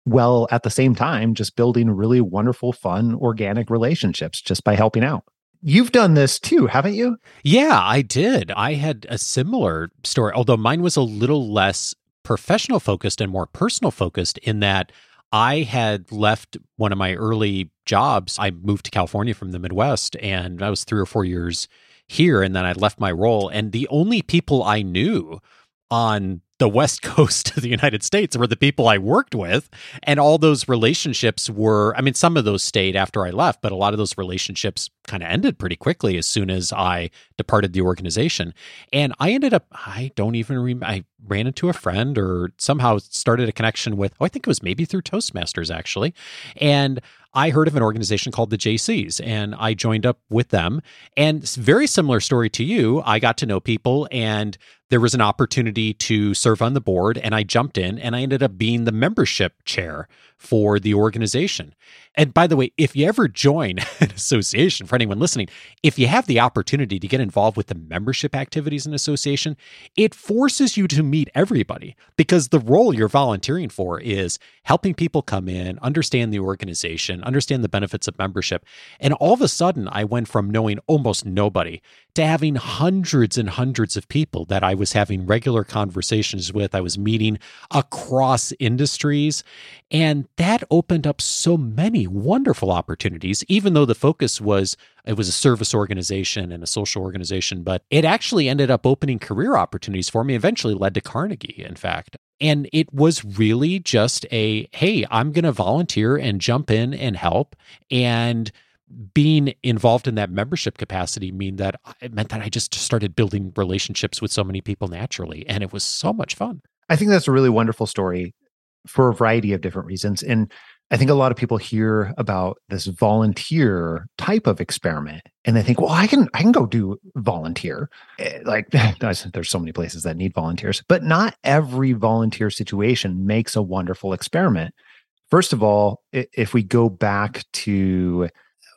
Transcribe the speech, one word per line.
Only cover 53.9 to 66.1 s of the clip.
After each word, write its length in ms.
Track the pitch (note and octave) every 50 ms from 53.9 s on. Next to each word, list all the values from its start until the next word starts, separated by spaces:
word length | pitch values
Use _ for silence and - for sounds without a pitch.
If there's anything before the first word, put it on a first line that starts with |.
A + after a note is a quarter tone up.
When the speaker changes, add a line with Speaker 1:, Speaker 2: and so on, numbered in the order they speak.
| B2+ C#3+ D3 -
Speaker 2:
and 460 | - C3 A2+ A2 G#2+ G#2+ G#2+ G#2+ G2 - _ _ _ _ _ -
there 100 | - A#2+
was 140 | A2+ A#2+ -
an 60 | B2
opportunity 720 | A2 G#2 G#2 - - - - - A#2+ A2+ G#2 A2+ A2 A2 G#2+
to 400 | - - - A#2 G#2+ G#2 G#2 G2+
serve 280 | - - B2 A2 G2+ A#2
on 120 | A#2 C3+
the 60 | C#3+
board, 380 | A2+ - F#2+ F2+ F2+ G#2+ A2+ -
and 160 | - A2 G#2
I 80 | A2 G#2+
jumped 340 | F#2+ - A#2+ A#2+ - -
in, 220 | - F#2 F2+ G2+ A#2
and 180 | G#2 A#2+ A#2
I 60 | B2 C3
ended 200 | C3+ C3+ C#3 C3+
up 140 | B2 G2
being 280 | F2+ A2+ A2 A#2+ A#2+ A#2
the 80 | A#2 A2
membership 680 | A2 B2 E3+ A3+ - - - - - G2 F2 - _ _
chair 440 | - - - F#2 E2 D#2 D2+ D#2+ - _ _ _ _ _ _
for 400 | - - - A2 G#2 G#2 G#2 G#2
the 160 | F#2+ G#2+ G#2
organization. 800 | G2+ G#2+ A2 G2+ A2+ A2+ G#2 - B2 E3 G3+ - - E2 D2 - _ _ _ - - - _ -
And 180 | - D3+ C#3 A#2
by 140 | D#3+ E3+
the 100 | F3 E3
way, 160 | C3+ B2+ B2 -
if 200 | - D#3 C3 -
you 100 | C#3 C#3+
ever 220 | F3 G3 C4 A#3 C#3+
join 500 | F#2+ - - C#3 C#3+ E3 D3+ G2+ F2+ F2+
<laughs> 220 | - - - -
an 100 | D#3+ - -
association, 760 | - - - - A2+ F#2+ - - B2 D3+ G3 - - G2+
for 80 | F2 -
anyone 240 | B2+ A#2 G#2+ G2 G#2
listening, 300 | C#3+ F3 - B2 G2+ E2+ - - - - - _ -
if 160 | D#3 - -
you 80 | B2+
have 200 | A#2+